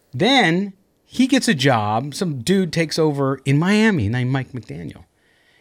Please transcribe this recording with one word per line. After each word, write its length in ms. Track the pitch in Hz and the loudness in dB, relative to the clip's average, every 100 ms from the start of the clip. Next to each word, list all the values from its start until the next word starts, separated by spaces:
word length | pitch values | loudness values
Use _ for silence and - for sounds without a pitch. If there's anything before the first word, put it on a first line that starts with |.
| _ | _
Then 600 | 127 202 269 175 175 202 - _ _ _ | -2 2 2 2 0 -4 -10 _ _ _
he 200 | - 262 | -2 2
gets 220 | 262 240 | 2 2
a 80 | 160 | 2
job. 580 | 135 117 104 110 147 | 2 2 2 -2 -4
Some 300 | - 185 139 | -6 -6 -4
dude 280 | 113 190 180 | 0 0 0
takes 280 | 170 160 - | -2 -2 0
over 380 | 156 143 135 135 - | 0 0 -2 -2 0
in 120 | 143 | 2
Miami 500 | 170 214 220 180 101 | 2 4 4 2 0
named 220 | 123 123 | -2 -2
Mike 200 | 135 127 | -2 -4
McDaniel. 540 | 123 - 143 165 - - _ _ _ _ _ | -12 -14 -14 -14 -16 -20 _ _ _ _ _